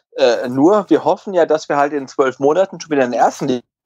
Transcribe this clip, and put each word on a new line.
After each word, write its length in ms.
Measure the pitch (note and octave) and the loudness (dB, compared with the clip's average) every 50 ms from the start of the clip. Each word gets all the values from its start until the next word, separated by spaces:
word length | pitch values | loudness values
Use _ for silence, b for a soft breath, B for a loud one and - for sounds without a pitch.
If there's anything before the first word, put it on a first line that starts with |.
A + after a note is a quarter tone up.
| _ _ - | _ _ -4
Äh, 340 | - C3+ B2+ A#2 G2 C3 B2+ | 0 2 2 2 0 -2 -4
nur 400 | B2 C3+ C#3 E3+ G#3 G#3+ F#3+ - | 0 2 4 4 4 2 2 2
wir 140 | - - - | 0 0 2
hoffen 320 | C#3+ F3 G3 - G#3+ G3 | 0 -2 -2 -4 -4 0
ja, 100 | F3 D#3+ | 0 0
dass 240 | - D3+ D#3 - - | 2 0 -2 -2 -2
wir 80 | E3 C#3+ | -2 0
halt 160 | C#3 D3 D3+ | 0 0 -2
in 140 | D3 C3+ B2+ | -4 -8 -4
zwölf 320 | - - - F3 E3+ - | -2 -2 -2 -2 -2 0
Monaten 420 | C#3 C#3 D#3 F3 F#3+ F#3+ - E3+ | 0 0 2 2 0 -2 -4 -10
schon 80 | - D#3+ | -10 -4
wieder 160 | D3+ C#3 C3 | -2 0 0
in 60 | A#2+ | 0
der 80 | A#2+ A2+ | 0 0
ersten 420 | D3 G#3 A#3+ - E3+ C#3+ B2+ B2 - _ _ _ _ | 0 0 0 -2 -4 -4 -4 -4 -6 _ _ _ _